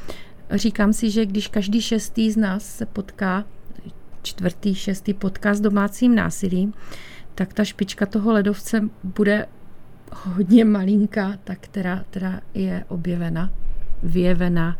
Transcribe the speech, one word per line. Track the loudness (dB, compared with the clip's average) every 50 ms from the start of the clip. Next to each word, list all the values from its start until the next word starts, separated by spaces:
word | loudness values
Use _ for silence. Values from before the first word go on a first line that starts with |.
| -6 -8 -10 -10 -12 -14 -16 -16 -8 -4
říkám | -2 0 0 0 2 4 4 4 4
si, | 2 0 0
že | 2 2 0
když | 0 0 -4 -4
každý | -2 -2 -2 0 2 0 0
šestý | 0 0 -2 -2 -2 -4 -2 0 0 2
z | 2
nás | 2 0 0 -2 -4 -6
se | -10 -10 -8 -8
potká, | -6 -6 -8 -8 -8 -8 -4 -2 -2 -2 -2 -4 -6 -12 -12 -12 -10 -10 -10 -12 -12 -14 -14 -14 -12 -10 -10
čtvrtý, | -8 -8 -6 -2 -2 -2 -2 0 -2 -2 -2
šestý | 0 -2 -4 -4 -2 -2 -4 -2
potká | -2 -2 -4 -4 -2 0 0 0
s | 2
domácím | 2 2 2 2 2 0 0 2 4 4 4
násilím, | 4 2 0 -2 -2 -2 0 0 0 0 0 -2 -6 -10 -10 -12 -12 -14 -14 -16 -16 -16 -12 -6
tak | -4 -4 -4 0
ta | -2 -2
špička | -2 -2 -4 -4 -4 -2 -2 -4
toho | 0 0 0 2 4 4
ledovce | 4 4 2 0 -2 -4 -2 0 0 0 -2 -4 -8 -10
bude | -6 0 2 2 4 4 2 -2 -6 -12 -16 -16 -14 -14 -14 -16 -16 -18 -18 -16 -16 -14
hodně | -10 -8 -6 -2 -2 4 8 8 8 8
malinká, | 8 4 4 2 2 4 4 2 2 0 -2 -2 -2 -4 -6 -8
ta, | -10 -10
která, | -10 -12 -10 -6 -4 -2 -2 -2 -4 -4 -6
která | -6 -6 -4 -4 -4 -6 -8 -6 -4
je | -2 -2 -2 -2 -4 -6
objevena, | -6 -6 -4 -2 -2 -2 -2 -2 -2 0 0 2 0 2 2 2 2 2 2 2 2 2 4 4
vyjevena, | 4 4 6 6 6 6 6 6 4 4 2 2 2 0